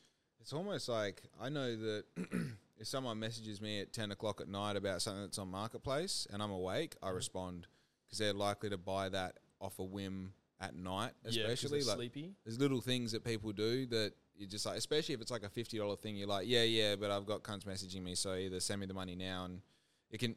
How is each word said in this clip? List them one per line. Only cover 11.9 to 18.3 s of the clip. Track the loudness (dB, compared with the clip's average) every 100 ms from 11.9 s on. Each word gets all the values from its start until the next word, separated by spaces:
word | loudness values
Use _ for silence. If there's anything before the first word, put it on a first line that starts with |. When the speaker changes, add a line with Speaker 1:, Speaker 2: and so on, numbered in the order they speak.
| 0
Speaker 2:
sleepy. | -2 -6 -8 -10
Speaker 1:
there's | -4 4
little | 4 4
things | 2 2 2
that | 0
people | 0 0 0
do | 2 2 2 2
that | 2 2 -2 _ -12
you | -8
just, | -4 -2
like, | 0
especially | 2 2 2
if | -2
it's, | -2
like, | -4
a | -2
fifty | -4 -2 0
dollar | 0 0
thing, | -4 -2
you're | 2
like, | 2 6
"Yeah, | 8
yeah, | 8 8 6 4
but | 2
I've | 2 2
got | -2
cunts | -2 -6 -4
messaging | -4 -4 -4
me, | -2 0
so | 0